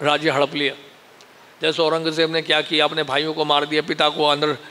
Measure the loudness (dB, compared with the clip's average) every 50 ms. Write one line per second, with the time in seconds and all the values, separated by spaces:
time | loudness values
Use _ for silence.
0 | 0 0 0 2 2 0 2 2 0 0 0 -2 -4 -4 -4 -6 -16 -20 -20 -20
1 | -20 -20 -20 -20 -20 -20 -20 -20 -20 -20 -14 -4 -4 -2 0 2 2 2 2 0
2 | -2 -2 0 0 0 0 0 -2 0 0 0 0 0 0 0 2 2 2 0 -2
3 | -4 -2 0 -2 -2 -2 -2 -2 0 2 2 2 2 2 0 -2 0 -2 0 0
4 | 0 0 2 2 2 2 2 2 0 -2 -2 -4 -8 -18